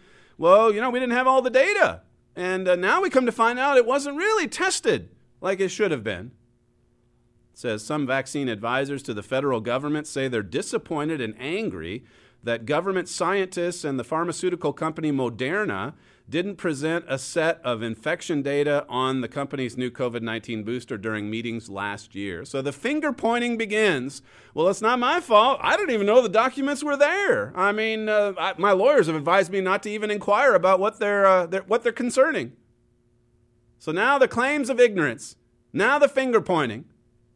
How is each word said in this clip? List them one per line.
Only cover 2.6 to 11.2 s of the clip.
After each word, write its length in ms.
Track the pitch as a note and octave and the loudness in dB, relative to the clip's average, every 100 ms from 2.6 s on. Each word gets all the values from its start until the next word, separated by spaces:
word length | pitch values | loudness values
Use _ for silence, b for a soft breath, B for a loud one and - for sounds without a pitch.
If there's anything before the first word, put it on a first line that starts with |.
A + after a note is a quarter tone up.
| F#3 | 2
uh, 100 | F3+ | 2
now 260 | F#3 E4+ | 2 2
we 80 | F#4+ | 2
come 160 | C4 B3 | 2 0
to 60 | |
find 260 | A#3 A#3 B3 | 2 2 2
out 180 | C#4 C4 | 2 4
it 80 | |
wasn't 320 | A#3 C#4 C#4+ C#4+ | 4 0 -2 -2
really 320 | G4+ A4 D#4 | 0 0 -2
tested 640 | - F#4 - - C3 E2+ _ _ _ | -2 -2 0 0 -2 -4 _ _ _
like 180 | F3 F#3+ | -4 -2
it 80 | F#3+ | -2
should 220 | F#3 G3+ | 0 -2
have 120 | C#3 | -2
been. 300 | G#2+ F2+ A#2 - _ _ _ _ _ _ _ _ _ _ _ | -4 -8 -10 -20 _ _ _ _ _ _ _ _ _ _ _
It 60 | - | -10
says, 260 | B2 G#2+ | -6 -6
"Some 220 | - D3+ C3 | -4 -4 -2
vaccine 420 | C3+ C3 D3 C3 | -2 -4 -4 -4
advisors 540 | G#2+ A#2 B2+ C#3 C#3 | -4 -4 -2 -4 -6
to 100 | - | -8
the 100 | G#2 | -10
federal 380 | G2+ C3 C#3 A#2+ | -4 -2 0 -2
government 460 | A2 B2+ D3 D3+ D3 | -2 -4 -2 -6 -6
say 200 | C#3+ C3 | -6 -4
they're 160 | A#2+ | -4
disappointed 800 | G2+ C#3 - D3+ - D#3+ D3+ D#3 | -4 -6 -4 -6 -6 -6 -4 -4